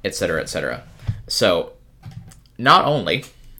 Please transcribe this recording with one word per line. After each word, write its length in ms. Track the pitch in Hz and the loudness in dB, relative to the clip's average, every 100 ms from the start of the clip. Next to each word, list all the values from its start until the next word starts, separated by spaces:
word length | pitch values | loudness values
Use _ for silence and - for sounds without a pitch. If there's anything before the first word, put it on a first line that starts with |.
et 100 | 95 | -8
cetera, 260 | - 87 80 | -4 -2 -2
et 80 | - | -4
cetera. 320 | 85 69 60 - - - - - | -4 -6 -8 -12 -12 -8 -8 -4
So, 460 | - 104 85 - - - _ - - - - - - | 0 2 2 -2 -12 -20 _ -18 -18 -20 -20 -20 -2
not 260 | 127 180 139 | 6 6 6
only 380 | 147 85 107 - - - - | 0 0 -4 -4 -20 -20 -20